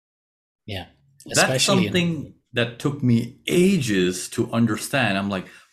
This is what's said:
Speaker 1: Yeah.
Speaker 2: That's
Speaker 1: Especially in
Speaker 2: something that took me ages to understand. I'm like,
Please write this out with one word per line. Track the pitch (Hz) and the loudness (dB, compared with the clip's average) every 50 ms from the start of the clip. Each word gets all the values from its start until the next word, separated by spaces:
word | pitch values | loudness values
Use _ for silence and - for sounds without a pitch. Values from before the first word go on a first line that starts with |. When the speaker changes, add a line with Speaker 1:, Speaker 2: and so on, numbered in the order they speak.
| _ _ _ _ _ _ _ _ _ _ _ _ _ | _ _ _ _ _ _ _ _ _ _ _ _ _
Speaker 1:
Yeah. | - 104 92 85 - _ _ _ _ _ _ - | -12 -10 -10 -12 -14 _ _ _ _ _ _ -14
Speaker 2:
That's | - - 143 | -4 0 0
Speaker 1:
Especially | 180 202 - - - - 196 185 175 - | 0 2 2 0 0 2 2 2 2 2
in | - | 0
Speaker 2:
something | 180 175 170 165 151 120 - - _ _ _ - | 0 0 0 -2 -4 -8 -12 -16 _ _ _ -2
that | 120 117 117 - - | -2 -2 -2 -4 -4
took | - 147 147 - - | -4 -4 -2 0 2
me | 123 117 113 113 117 - - _ - | 2 4 2 2 -2 -8 -12 _ 0
ages | 151 175 180 196 202 175 127 104 101 95 90 90 90 - - - | 2 4 4 4 4 2 0 0 2 2 2 0 0 -4 -8 -8
to | - - 113 - | -4 -4 -4 -2
understand. | - 117 117 110 107 104 - - - 139 123 107 95 98 | 2 2 2 2 2 -2 -4 -4 -2 0 0 0 0 -2
I'm | 101 101 | -2 -2
like, | 101 92 90 - - - - _ | -4 -6 -6 -10 -16 -20 -20 _